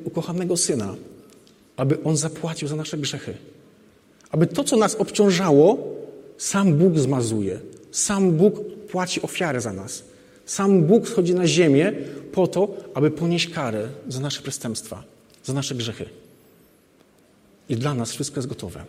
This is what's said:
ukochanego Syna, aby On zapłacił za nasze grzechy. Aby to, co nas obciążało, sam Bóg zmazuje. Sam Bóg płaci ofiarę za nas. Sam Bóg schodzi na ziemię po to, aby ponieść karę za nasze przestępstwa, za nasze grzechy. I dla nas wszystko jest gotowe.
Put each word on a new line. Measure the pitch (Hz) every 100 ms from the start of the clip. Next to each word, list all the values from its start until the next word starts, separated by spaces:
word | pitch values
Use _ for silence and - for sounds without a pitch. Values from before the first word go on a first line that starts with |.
| -
ukochanego | 170 160 175 180 196
Syna, | - 135 98 92 - - - - _ _ _ -
aby | 135 156
On | 151 156
zapłacił | 160 - 165 160 143
za | 151
nasze | 151 156
grzechy. | 135 143 - 104 - - _ _ _ _ _ _ _
Aby | 156 165
to, | -
co | 277 226
nas | 208 -
obciążało, | - - 202 175 185 143 165 262 - - - - - -
sam | - 196 196
Bóg | 147 185 156
zmazuje. | 127 135 113 110 95 101 - - -
Sam | - - 196 190
Bóg | 156 202 - - - -
płaci | 185 180 -
ofiarę | - - 175 127
za | 110
nas. | 95 95 - - - - _ -
Sam | - 196 196
Bóg | 156 226 226
schodzi | - 175 180
na | 170
ziemię | 151 165 139 185 - - - -
po | - 175
to, | 175 202 - -
aby | 135 151
ponieść | 151 170 170 -
karę | 165 131 107 113 139 -
za | 127
nasze | 143 -
przestępstwa, | 139 - 123 107 - 95 - _ _ _
za | -
nasze | 139 135 127
grzechy. | 113 107 87 - - _ _ _ _ _ _ _ _ _ _ _ _ _ -
I | 117
dla | 143
nas | 131 117
wszystko | - 139 -
jest | 131
gotowe. | 123 95 73